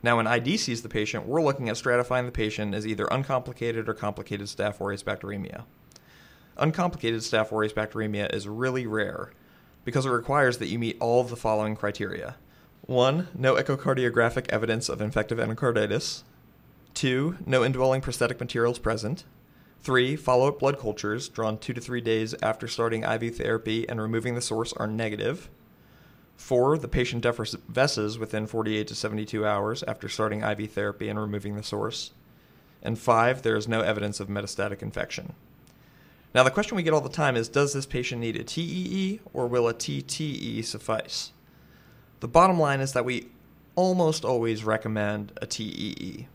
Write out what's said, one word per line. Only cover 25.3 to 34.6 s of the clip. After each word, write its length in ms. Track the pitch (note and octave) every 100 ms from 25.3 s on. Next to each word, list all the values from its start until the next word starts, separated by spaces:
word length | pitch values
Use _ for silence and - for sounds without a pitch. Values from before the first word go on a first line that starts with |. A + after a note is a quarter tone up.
| D#3+ - - - _ - - - - - _
Four, 420 | - B2+ C3 D#3
the 100 | B2
patient 380 | C3 B2 A#2+ A#2+
effervesces 920 | A#2 G#2+ - - - C3 - G#2+ A2+
within 280 | A2 A2 G#2+
forty-eight 420 | A2+ A2 G#2+ G#2+
to 60 |
seventy-two 500 | G#2+ A2 G#2+ G#2+ A2
hours 380 | G#2+ G#2 G#2 A2
after 260 | - A2 -
starting 340 | - G#2+ G#2
I 120 | G#2+
V 120 | G#2 G#2+
therapy 440 | - G#2 G2+ G#2+
and 100 | G#2+
removing 340 | G#2 G#2 G2+
the 80 | G#2
source. 500 | G#2 G#2 G#2+ - - - - - _ - _ _
And 160 | - A2+
five, 440 | - A2+ A#2+ C3
there 140 | A2+ A2
is 120 | G#2+
no 140 | A2+
evidence 380 | G#2 G#2+ G#2 G2+
of 80 | G2
metastatic 520 | G2+ G2+ -